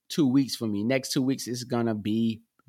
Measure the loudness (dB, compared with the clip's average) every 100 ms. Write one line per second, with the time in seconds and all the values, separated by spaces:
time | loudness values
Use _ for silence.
0 | -6 2 4 4 2 -2 -2 0 0 0
1 | 0 -2 0 -2 -4 -8 -4 -2 0 -2
2 | 0 0 0 -2 _ _